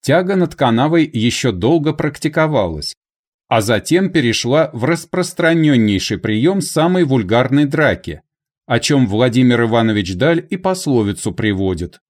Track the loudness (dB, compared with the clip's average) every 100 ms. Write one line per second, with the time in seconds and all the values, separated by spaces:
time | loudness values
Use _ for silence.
0 | 0 0 2 0 -2 0 0 2 2 2
1 | 0 0 -2 0 -2 0 0 2 0 -2
2 | -6 -4 -4 0 0 0 -2 -4 -10 -14
3 | _ _ _ _ _ -2 2 -2 2 0
4 | 2 0 0 -2 0 0 0 -2 -2 -2
5 | -4 -6 -6 -2 0 2 4 4 4 0
6 | -2 -4 -2 0 0 0 -2 0 0 2
7 | 2 0 2 0 2 2 0 2 0 0
8 | -6 -14 _ _ _ _ -4 -2 2 2
9 | 2 2 2 4 4 2 2 2 2 0
10 | -2 -2 0 0 -4 -6 -4 -4 -2 0
11 | 0 -4 -8 -4 -2 -2 -2 -4 -8 -12